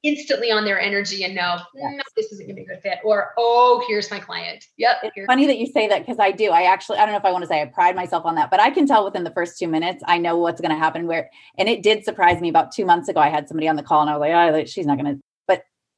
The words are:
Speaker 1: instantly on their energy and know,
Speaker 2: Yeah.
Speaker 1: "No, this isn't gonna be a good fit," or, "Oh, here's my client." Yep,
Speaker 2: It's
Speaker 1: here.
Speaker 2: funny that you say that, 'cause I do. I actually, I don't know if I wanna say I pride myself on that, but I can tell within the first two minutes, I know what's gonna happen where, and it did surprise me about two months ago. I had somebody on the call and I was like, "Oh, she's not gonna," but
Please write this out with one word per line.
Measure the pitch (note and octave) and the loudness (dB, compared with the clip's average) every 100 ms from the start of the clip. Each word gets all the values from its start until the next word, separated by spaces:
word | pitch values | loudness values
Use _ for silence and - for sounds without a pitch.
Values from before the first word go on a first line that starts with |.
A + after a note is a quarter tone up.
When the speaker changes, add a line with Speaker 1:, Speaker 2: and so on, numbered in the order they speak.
Speaker 1:
instantly | D4+ D4 - C4+ A#3 | -4 -2 -2 -2 0
on | G#3+ G#3 | 0 0
their | G3 | -2
energy | G3+ G3+ G3 G3 | -2 -4 -4 -6
and | F#3 F#3+ | -6 -4
know, | F3 F3 - C4+ | -4 -4 -8 -12
Speaker 2:
Yeah. | C#4+ | -10
Speaker 1:
"No, | C#4 - - | -10 -12 -14
this | A3 | -16
isn't | G3 G3+ | -16 -16
gonna | F#3+ | -16
be | |
a | F#3+ | -16
good | F3+ | -12
fit," | G3 F3+ | -8 -4
or, | G#3+ G#3 G3+ - | 0 0 0 0
"Oh, | A#3 A#3+ B3 B3 G3 | 2 6 6 4 0
here's | G#3+ G3+ | -4 -6
my | G3 | -10
client." | F3+ F3 E3+ - - - | -12 -12 -12 -14 -18 -2
Yep, | A#3 C4+ | 0 0
Speaker 2:
It's | A3+ | -4
Speaker 1:
here. | - G3 | -6 0
Speaker 2:
funny | C4 C#4+ | 2 4
that | A3+ | 2
you | C4 | -2
say | - G#3+ | 0 0
that, | F#3 | 0
'cause | G3 A#3+ | -2 0
I | G3 | 0
do. | F#3+ G#3 | 2 2
I | E3+ | 4
actually, | F3+ F#3+ - G3+ | 4 2 0 0
I | G#3+ | 0
don't | |
know | G3+ | 2
if | F#3+ | 0
I | |
wanna | F3+ E3+ | -2 -2
say | D#3+ | -2
I | C#3+ | -2
pride | - F3+ F#3 | 0 0 0
myself | F3+ E3+ E3 | -4 -4 -2
on | D#3+ | -2
that, | C#3+ | 0
but | F#3+ | 2
I | A#3 | 4
can | C#4+ C#4 | 2 4
tell | A3+ G3 | 4 2
within | F#3+ | -4
the | E3+ | -6
first | F3 F3 - | -4 -6 -6
two | F3 | -4
minutes, | D#3+ E3+ F3+ - | -2 -4 -4 -2
I | F3 | 0
know | E3+ E3+ | 0 0
what's | E3+ E3+ | 0 -2
gonna | E3+ D#3 | -4 0
happen | D#3+ E3 E3+ | -2 -2 -4
where, | E3 - _ - - | -4 -6 _ -10 -2
and | G3+ | -2
it | A#3 | 2
did | G3+ G#3+ G#3 | 2 2 -2
surprise | G3 F3 F3 | 0 2 2
me | E3+ | 0
about | E3 D#3+ | 0 0
two | - F3+ | 0 2
months | E3+ - | 2 0
ago. | E3 | 2
I | D3 | 2
had | D3+ D3 | 0 -4
somebody | D#3+ D#3 | -4 -2
on | D3+ | -2
the | |
call | - D3+ | 2 2
and | D3+ | 2
I | D3 | 0
was | |
like, | D3 | 2
"Oh, | E3+ E3+ D#3 - | 4 4 2 -2
she's | - D3+ | -4 -2
not | C#3 | 0
gonna," | D3 C#3 _ _ - | -2 -6 _ _ -2
but | F#3 - _ _ | -2 -4 _ _